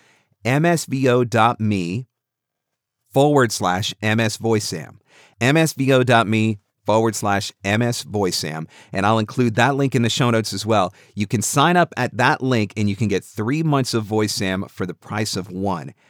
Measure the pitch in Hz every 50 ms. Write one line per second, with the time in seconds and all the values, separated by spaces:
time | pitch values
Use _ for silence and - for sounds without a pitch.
0 | _ _ _ _ _ _ _ _ - 113 131 147 165 175 170 151 - - 127 135
1 | 131 127 123 127 123 110 117 113 110 120 117 - 110 107 104 95 87 85 92 120
2 | 131 - _ _ _ _ _ _ _ _ _ _ _ _ _ _ _ _ _ _
3 | _ _ - 135 143 151 147 139 123 110 - - 98 90 90 95 104 - - -
4 | 107 110 110 113 113 110 - - 107 113 113 107 - - 98 80 - - - _
5 | _ _ _ _ _ _ _ - 117 127 147 165 160 147 - - 139 131 135 127
6 | 127 120 120 113 110 95 110 110 107 110 107 104 _ _ _ _ _ - 104 113
7 | 113 113 101 - 113 104 101 98 - - - _ - 98 104 110 123 120 117 -
8 | - - 104 104 98 90 85 - - 76 76 80 80 - - - - _ - 95
9 | 98 104 113 113 107 - - 131 123 117 110 123 120 139 139 139 139 131 - 131
10 | 117 110 - - 135 120 113 113 107 - 98 98 104 107 113 101 92 90 - _
11 | _ _ - 101 104 - - 107 - - - 139 143 170 175 175 170 - - -
12 | 127 - - 107 123 135 151 - 131 131 127 113 107 98 - 110 104 101 98 -
13 | 113 101 98 92 - - - - 107 120 143 160 165 156 143 135 123 - - 113
14 | 107 95 110 107 107 101 - - 101 95 92 95 - - - - 95 90 85 -
15 | - - 104 110 107 - - 98 87 - 90 92 98 98 92 80 69 69 - _
16 | _